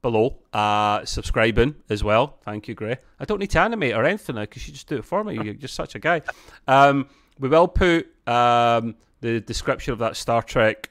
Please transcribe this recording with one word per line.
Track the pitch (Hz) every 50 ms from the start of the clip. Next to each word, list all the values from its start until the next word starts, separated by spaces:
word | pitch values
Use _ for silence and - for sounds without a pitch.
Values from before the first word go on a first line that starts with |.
| -
below, | 123 117 110 110 135 - - _ _
uh, | - 107 104 104 104 104 107 104 104 101 -
subscribing | - - - 110 - - 123 110 117 107 120 117 139 151 - _ _
as | 110 104 107
well. | 104 107 113 135 143 - _ _
Thank | - 107 107 - -
you, | 113
Gray. | - 107 107 123 - _ _ _ _
I | 143
don't | - 214 196
need | 196 -
to | - 156
animate | 175 220 233 226 175 127 107
or | 110 117
anything | 151 196 214 - - 135
now | 110 104
'cause | - - - - -
you | -
just | 135 - -
do | 160 127
it | 107
for | - - 190 214
me. | 214 -
You're | 117 107 107 101
just | - 139 123 -
such | - 160 - -
a | 110
guy. | - 151 175 160 - - - - - - - - _ -
Um, | 131 135 143 143 139 139 131 - _ _ _ _ _ _
we | 139 127
will | 147 160 175 175
put, | 170 - 202 180 170 165 - - _ _ _ -
um, | 120 120 120 120 120 120 117 120 117 117 113 117 113 _ _ _ _ _
the | - 117 117 117
description | 110 - 117 - - - 131 - - - 123
of | 107
that | 117 110 - -
Star | - - 117 117 110
Trek | - - 131 113 110 104 - - -